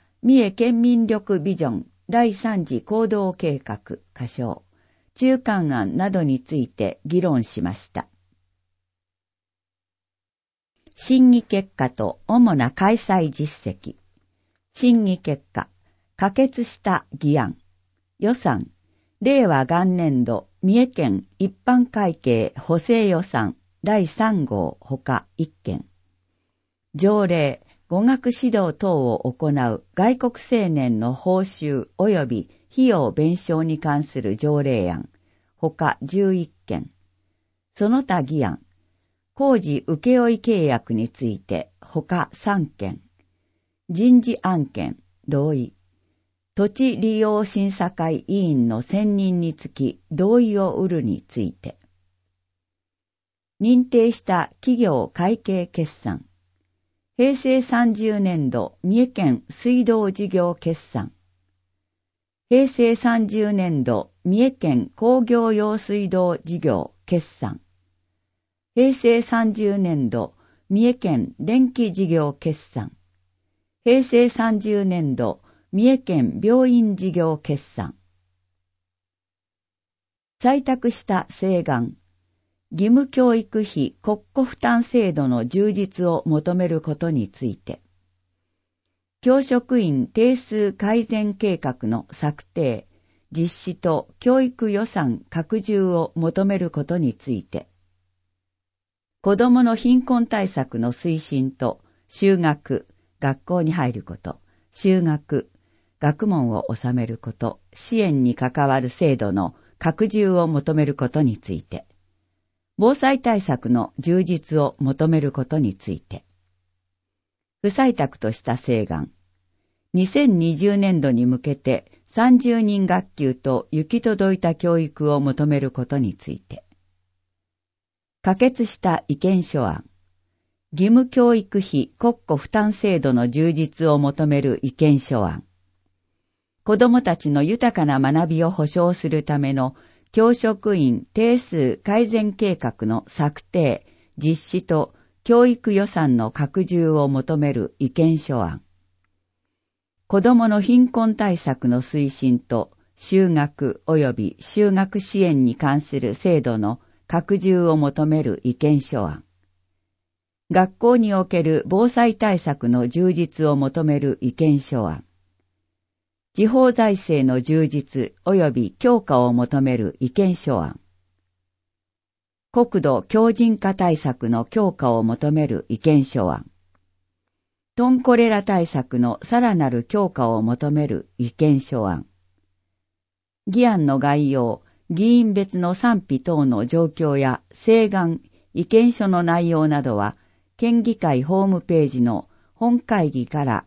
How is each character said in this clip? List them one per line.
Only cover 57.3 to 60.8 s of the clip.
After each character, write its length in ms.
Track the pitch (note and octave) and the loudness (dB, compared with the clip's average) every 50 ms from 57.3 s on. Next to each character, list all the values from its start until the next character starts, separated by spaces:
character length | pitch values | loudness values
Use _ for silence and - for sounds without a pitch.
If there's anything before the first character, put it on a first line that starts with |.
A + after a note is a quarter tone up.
| C#4 | 0
成 260 | C4 - C4 C4 C4 | 0 0 0 0 0
三 320 | B3 - B3 A#3 A#3+ A#3 G#3+ | 0 0 0 0 2 2 0
十 260 | G#3 A3 A3 G#3+ G#3 | 0 -2 -2 -2 0
年 300 | G3 F#3 F3 D#3+ C#3+ C3 | -2 0 0 -2 -2 -2
度、 300 | B2+ A#2+ F2+ - - _ | -2 -4 -4 -6 -8 _
三 200 | - F3+ G3+ A#3 | -4 0 2 2
重 60 | B3+ | 0
県 360 | B3+ - G#3 F#3 C#3 A#2+ - - - | 0 0 0 0 0 0 -2 -4 -10
水 340 | - - - A#3+ B3 B3+ A#3 | -14 -6 -2 0 2 2 2
道 240 | A#3 A3+ A3 G#3 G3 | 2 2 2 0 -2
事 200 | G3 G3+ G#3 F#3+ | -4 -4 -4 -2
業 260 | F#3+ F3+ F3 F3 E3+ | -2 0 0 -2 -4
決 260 | - - E3 E3 - | -4 -6 -6 -6 -6